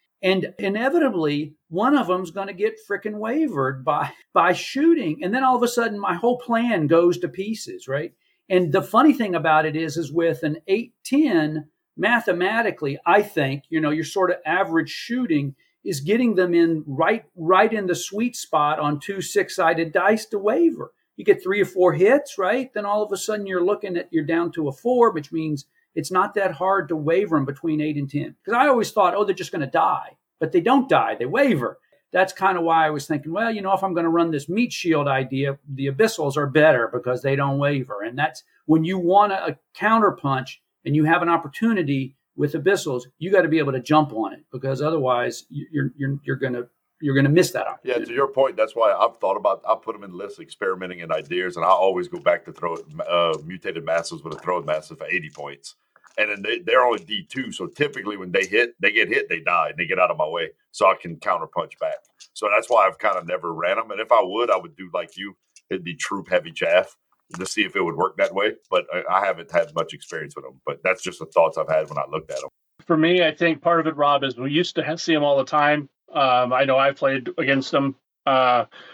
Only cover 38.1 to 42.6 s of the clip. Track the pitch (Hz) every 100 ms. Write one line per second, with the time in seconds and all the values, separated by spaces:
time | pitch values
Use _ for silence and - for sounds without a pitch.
38.1 | 127 156 - _ _ - 160 160 190 175
39.1 | 196 208 190 165 139 _ - 208 226 202
40.1 | - 139 131 127 - _ _ - 151 151
41.1 | 170 170 170 147 - 226 208 147 139 131
42.1 | _ _ - 147 156